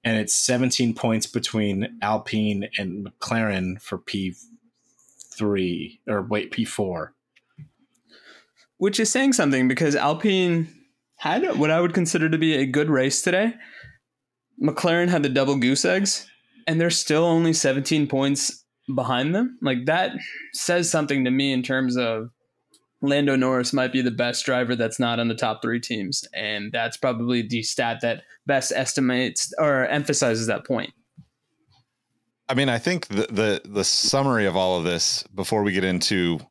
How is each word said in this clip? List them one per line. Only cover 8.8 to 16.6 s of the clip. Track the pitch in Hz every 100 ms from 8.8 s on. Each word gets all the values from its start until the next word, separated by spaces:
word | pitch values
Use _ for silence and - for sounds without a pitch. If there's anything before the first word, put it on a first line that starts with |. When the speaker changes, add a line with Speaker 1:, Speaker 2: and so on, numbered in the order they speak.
| 190 208
Speaker 2:
is | 220
saying | 247 269
something, | 262 151 135 127
because | 131 160
Alpine | 143 143 160 214 190 180 170 160 - _ _ _ _
had | 156 190 359 -
what | 151
I | 160
would | 175
consider | 175 170 165 160
to | 160
be | 160
a | 151 131
good | 135 151
race | 143 131 135
today. | - 180 220 233 - - - _ _ _ _ _ _ -
McLaren | 151 160 180 170 175
had | 175
the | 143
double | 131 135 139
goose | 123 135
eggs, | 180 185 202 - - _ _ _